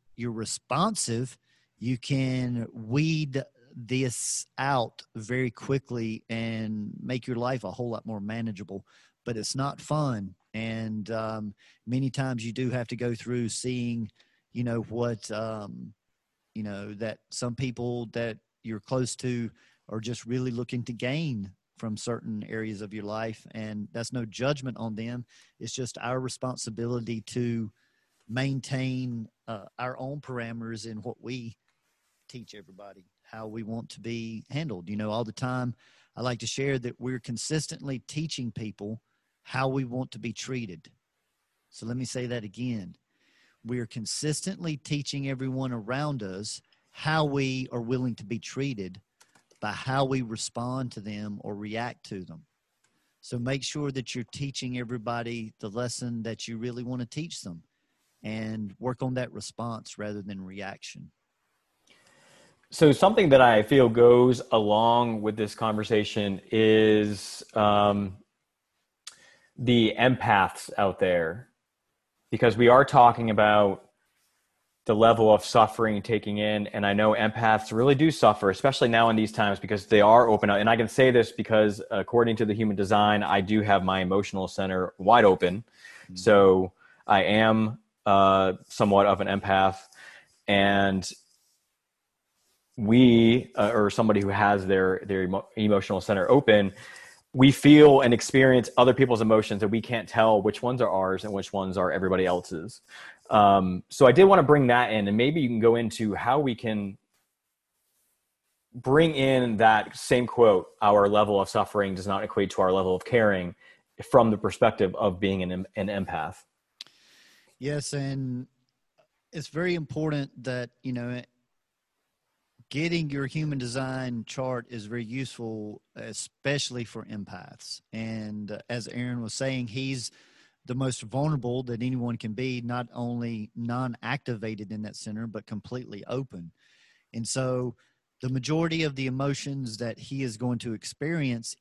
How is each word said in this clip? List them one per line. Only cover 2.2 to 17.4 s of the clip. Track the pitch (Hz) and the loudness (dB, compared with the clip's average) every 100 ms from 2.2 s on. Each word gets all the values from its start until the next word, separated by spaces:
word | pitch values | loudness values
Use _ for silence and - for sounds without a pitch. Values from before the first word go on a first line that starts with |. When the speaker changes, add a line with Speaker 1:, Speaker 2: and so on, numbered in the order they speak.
| 131 127 123 120 117 | -2 -2 -4 -6 -8
Speaker 1:
weed | 117 110 135 160 160 151 131 - _ _ - | -12 -4 -2 0 -2 -4 -6 -10 _ _ -16
this | 113 131 127 - - - - - | -6 -2 -2 -4 -8 -8 -10 -6
out | 135 135 113 - - 113 | -2 -2 -2 -8 -18 -14
very | 107 127 127 | -6 -4 -4
quickly | - - 135 - 120 113 110 - | -6 -4 -4 -4 -8 -6 -8 -8
and | 113 113 110 110 107 104 - | -8 -6 -6 -6 -8 -10 -12
make | - 127 127 | -8 -8 -6
your | 117 | -6
life | 120 131 | -4 -6
a | 98 | -8
whole | 98 120 | -8 -8
lot | 110 - | -8 -10
more | 107 | -10
manageable. | 101 113 113 98 95 98 - _ _ _ - | -8 -8 -8 -8 -12 -16 -18 _ _ _ -10
But | 110 | -8
it's | 104 135 | -8 -6
not | 139 - | -6 -8
fun. | - 151 143 110 95 - _ | -6 -4 -2 -4 -8 -16 _
And, | 107 113 113 110 107 101 | -10 -8 -8 -8 -8 -8
um, | 113 110 110 104 - _ _ - | -6 -6 -8 -10 -14 _ _ -8
many | 127 135 | -4 -4
times | 143 131 120 | -4 -4 -4
you | 117 | -8
do | 113 127 | -6 -4
have | 123 117 | -4 -6
to | 117 | -6
go | 120 | -6
through | 117 117 123 113 | -6 -6 -4 -4
seeing, | - 123 123 120 117 107 _ _ _ _ | -6 -6 -6 -4 -6 -8 _ _ _ _
you | 120 | -8
know, | 120 117 98 | -4 -4 -6
what, | 117 120 110 - | -4 -4 -6 -8
um, | 107 110 110 101 - 117 - _ _ _ _ _ 110 | -8 -6 -8 -12 -14 -18 -20 _ _ _ _ _ -12
you | |
know, | 107 98 104 101 | -10 -10 -12 -10
that | 110 - _ | -10 -10 _
some | - | -10